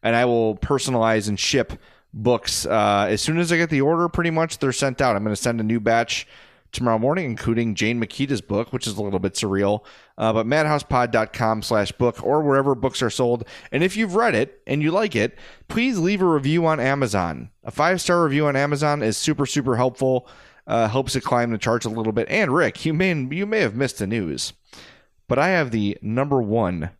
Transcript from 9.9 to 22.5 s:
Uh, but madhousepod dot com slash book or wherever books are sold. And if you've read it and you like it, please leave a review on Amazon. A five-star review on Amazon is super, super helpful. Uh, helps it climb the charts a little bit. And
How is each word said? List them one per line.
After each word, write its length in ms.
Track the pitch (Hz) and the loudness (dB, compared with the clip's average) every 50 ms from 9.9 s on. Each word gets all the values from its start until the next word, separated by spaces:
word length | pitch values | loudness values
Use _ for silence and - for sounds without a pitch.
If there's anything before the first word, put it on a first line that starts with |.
| - - - _ _ - | -20 -20 -20 _ _ -2
Uh, 140 | 104 113 | -2 0
but 120 | 110 113 110 | 0 0 0
madhousepod 680 | 113 139 156 156 151 151 143 - - 139 123 123 120 | 2 2 2 2 2 0 -2 -2 0 0 0 2 2
dot 200 | 113 113 110 - | 2 0 0 0
com 300 | - - 120 110 110 110 | -4 -2 0 0 0 -2
slash 300 | 101 - 120 107 101 92 | -2 0 0 0 0 0
book 300 | - _ 123 120 113 - - | -2 _ 0 0 0 -2 -2
or 180 | - 135 151 | 0 0 0
wherever 320 | 156 147 135 135 135 143 135 | 2 2 2 2 2 2 0
books 260 | 117 117 131 - - | 0 0 -4 -2 -2
are 100 | 127 113 | -2 -2
sold. 340 | - - 131 120 120 120 110 - - - - - | 0 0 0 0 0 -2 -4 -12 -16 -20 -14 -6
And 140 | - 135 170 | -2 0 0
if 120 | 190 185 | 0 0
you've 200 | 208 226 196 175 | -2 -4 0 0
read 180 | 208 233 233 151 | 0 2 2 2
it 260 | 107 123 139 - _ _ | 0 0 -2 -6 _ _
and 160 | - 131 147 | -4 -2 0
you 80 | 151 156 | 0 0
like 240 | 165 196 220 - 147 | 0 0 0 0 0
it, 240 | 113 104 113 - - - - - - - - | 0 0 0 -2 -10 -20 -20 -20 -20 -16 -4
please 300 | - 220 240 269 247 190 | -2 0 0 0 0 2
leave 220 | 160 180 208 196 | 2 2 2 2
a 40 | 190 | 2
review 400 | 180 160 147 135 139 156 170 165 | 2 2 2 2 2 2 2 2
on 140 | 160 156 151 | 2 0 2
Amazon. 680 | - 131 139 143 135 110 101 98 90 87 78 62 60 - _ _ | 0 0 0 0 0 0 0 0 0 0 -4 -8 -12 -14 _ _
A 80 | _ - | _ -12
five-star 540 | - - 147 170 190 175 - - 175 175 170 | -2 0 0 2 2 0 0 2 2 2 2
review 220 | 151 135 147 151 147 | 2 2 2 2 2
on 80 | 139 | 2
Amazon 460 | 135 139 143 147 139 151 147 147 147 120 | 0 0 0 0 0 0 0 0 2 0
is 120 | 113 107 | -2 -2
super, 300 | - - - 151 139 139 | 0 -2 -2 0 0 -2
super 300 | 127 - 147 127 131 123 | -2 0 -2 0 0 0
helpful. 520 | 113 127 131 123 - 135 131 131 123 - - - - - - _ _ _ | 2 0 0 0 0 0 0 0 0 -2 -6 -20 -20 -20 -20 _ _ _
Uh, 220 | - 110 113 113 107 | -2 0 0 0 2
helps 260 | 110 131 135 127 - | 0 -2 -2 0 -4
it 60 | 135 | -4
climb 280 | - - 127 120 120 117 | -2 0 0 0 2 0
the 60 | 113 104 | -2 -2
charts 280 | - 117 113 117 - | 0 0 0 0 0
a 40 | 113 | -4
little 220 | 107 113 110 110 | -4 -2 -2 0
bit. 140 | 107 113 113 - | 0 0 -2 0
And 240 | - 208 214 156 | 0 0 2 2